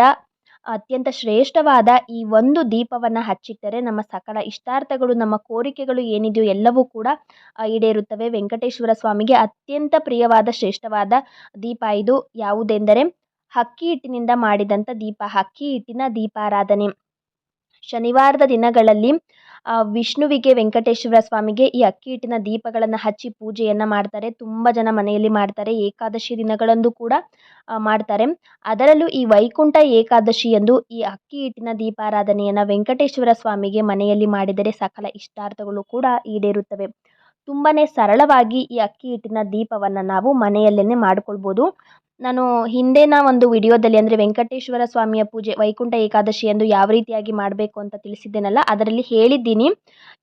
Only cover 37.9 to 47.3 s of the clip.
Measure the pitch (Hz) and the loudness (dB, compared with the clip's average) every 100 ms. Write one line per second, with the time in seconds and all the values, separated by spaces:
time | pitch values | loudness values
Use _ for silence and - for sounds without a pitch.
37.9 | 262 208 226 294 262 226 254 - 240 208 | 2 4 4 6 4 2 -2 -4 -4 -4
38.9 | - 254 233 214 220 202 214 220 214 196 | -6 -10 -10 -8 -6 -4 -6 -6 -4 -4
39.9 | 196 190 190 233 269 208 208 214 208 202 | -4 -2 0 0 2 2 4 4 4 2
40.9 | 240 196 190 - 202 196 196 339 - _ | 2 2 0 -2 -8 -4 0 -2 -2 _
41.9 | _ _ _ 254 254 254 240 226 247 254 | _ _ _ -6 -2 0 0 -2 0 2
42.9 | 277 294 285 277 247 247 226 220 233 226 | 6 6 6 4 4 4 4 4 4 4
43.9 | 214 220 220 208 214 233 262 254 240 240 | 4 4 2 2 0 -4 -6 -6 -4 -2
44.9 | 240 220 220 214 226 214 208 214 214 240 | -2 0 0 -2 -4 -6 -2 -2 -2 -2
45.9 | 233 214 214 208 214 220 208 220 196 202 | -2 0 0 0 0 0 0 2 2 4
46.9 | 226 226 220 214 | 2 0 -6 -6